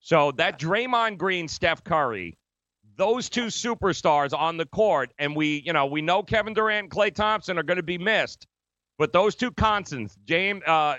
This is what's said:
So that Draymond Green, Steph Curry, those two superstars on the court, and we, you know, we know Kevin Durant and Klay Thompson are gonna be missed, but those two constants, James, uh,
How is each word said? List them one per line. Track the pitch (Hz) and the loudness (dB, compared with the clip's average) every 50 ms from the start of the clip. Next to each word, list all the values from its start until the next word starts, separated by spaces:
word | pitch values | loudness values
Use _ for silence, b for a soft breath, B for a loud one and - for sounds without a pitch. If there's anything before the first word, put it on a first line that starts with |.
So | _ - 165 156 147 147 | _ 2 4 4 4 4
that | 135 123 165 190 202 - | 2 0 0 -2 0 -4
Draymond | 147 160 190 220 240 254 247 233 226 220 208 170 | -4 -2 0 0 0 0 0 0 0 0 -2 -4
Green, | 170 196 185 175 170 | -4 -2 -2 -4 -4
Steph | 147 - - - 170 160 - _ | -8 -8 -2 0 0 0 -2 _
Curry, | - 165 160 143 127 113 98 87 85 80 _ _ _ _ _ _ _ _ _ _ 107 104 | -2 0 0 0 0 -2 -6 -8 -10 -12 _ _ _ _ _ _ _ _ _ _ _ _
those | - 190 208 233 254 220 - | -2 0 0 0 0 -2 -4
two | - 240 240 | -2 -2 -2
superstars | 220 - - - 240 233 - 190 190 160 - - 180 151 147 143 139 147 | -2 -4 -4 -2 -4 -4 0 0 0 0 2 2 4 4 4 2 0 0
on | 147 151 165 170 | 0 -2 -2 -2
the | 165 165 | -2 -6
court, | 151 - 185 220 214 170 143 131 123 _ - | -6 0 2 2 4 4 2 0 -2 _ -4
and | 147 143 147 | -4 -2 0
we, | 151 156 151 151 147 127 | 0 0 0 -2 -2 -2
you | 160 165 | 0 0
know, | 151 139 | 2 2
we | 139 143 151 | 2 0 -2
know | 156 160 175 196 | 0 0 0 0
Kevin | 196 - 220 220 202 214 220 | 0 0 -2 -2 -2 0 -2
Durant | 214 220 220 214 208 202 | 0 0 0 0 -2 -4
and | 165 | -6
Klay | 135 180 202 208 - | 0 0 0 0 0
Thompson | - 208 214 214 208 - - 185 170 | 0 0 0 0 -2 -2 -4 -4 -4
are | |
gonna | 156 143 175 180 | -2 -2 -2 -2
be | 170 156 180 175 | -2 -4 -6 -4
missed, | 175 208 220 190 143 113 - _ - _ _ _ _ _ _ _ _ _ _ _ | -2 0 0 0 0 -2 -6 _ -20 _ _ _ _ _ _ _ _ _ _ _
but | 156 156 | -2 2
those | - 175 196 214 180 | 4 4 4 4 2
two | - 247 247 | 0 -4 -4
constants, | 180 - 220 220 214 202 190 - 147 127 110 101 - _ _ | -2 0 2 2 2 0 -2 -6 -8 -8 -8 -10 -12 _ _
James, | - 160 170 190 196 202 196 147 | -2 0 0 0 0 -4 -4 0
uh, | 151 160 160 151 147 143 | 2 2 2 2 2 0